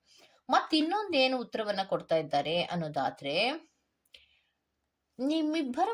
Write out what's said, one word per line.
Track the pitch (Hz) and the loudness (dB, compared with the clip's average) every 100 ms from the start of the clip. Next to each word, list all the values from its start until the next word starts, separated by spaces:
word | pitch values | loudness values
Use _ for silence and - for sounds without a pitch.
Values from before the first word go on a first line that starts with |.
| _ _ - _ - | _ _ -20 _ 0
ಮತ್ | 330 - | 2 4
ಇನ್ನೊಂದೇನು | 311 311 403 415 285 262 254 | 2 2 0 0 2 2 2
ಉತ್ತರವನ್ನ | 214 220 208 190 | -4 -4 -2 -2
ಕೊಡ್ತಾ | 190 165 - 160 | -2 -4 0 0
ಇದ್ದಾರೆ | 151 143 143 175 | 2 0 0 0
ಅನ್ನೋದಾದ್ರೆ, | 160 175 156 147 127 - 139 165 233 311 - _ _ _ _ - _ _ _ _ _ _ _ _ _ - | -2 -4 -4 -2 -2 -4 -4 0 0 -2 -10 _ _ _ _ -20 _ _ _ _ _ _ _ _ _ -4
ನಿಮ್ಮಿಬ್ಬರ | 269 320 302 330 262 294 403 | 0 0 0 0 -2 0 -2